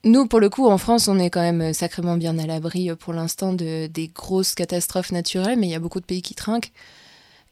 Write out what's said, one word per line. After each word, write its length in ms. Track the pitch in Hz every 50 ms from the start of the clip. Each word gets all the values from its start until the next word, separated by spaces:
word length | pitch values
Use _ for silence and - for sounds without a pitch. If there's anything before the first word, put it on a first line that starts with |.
| -
nous, 220 | 214 226 262 277
pour 120 | 220 - 226
le 80 | 208 202
coup, 200 | - - 269 233
en 100 | 196 185
France, 300 | - - 233 233 220 208
on 100 | 196 190
est 120 | 180 175
quand 100 | - 180
même 340 | 170 170 170 170 160 160 160
sacrément 420 | - 180 170 - - 170 175 170
bien 220 | 170 165 165 160 160
à 80 | 156
l'abri, 440 | 156 160 160 156 165 165 180 180 175
euh, 60 | 165
pour 160 | 165 - -
l'instant 400 | 165 165 165 165 - - 196 190
de, 340 | 185 175 170 160 160 160 160 156
des 200 | 160 165 160 160
grosses 460 | _ - - - 190 190 190 - -
catastrophes 560 | - 175 - 180 175 175 - - 185 180 -
naturelles, 460 | 185 175 170 - - 185 185 208 254 247
mais 80 | 202
il 40 | 180
y 40 | 160
a 60 | 165
beaucoup 200 | 165 170 - 190
de 40 | 175
pays 160 | - 180 185
qui 120 | 175 - -
trinquent. 380 | - - 208 220 233 233 - _ - - - - - - - - - _ _ _ _ _ _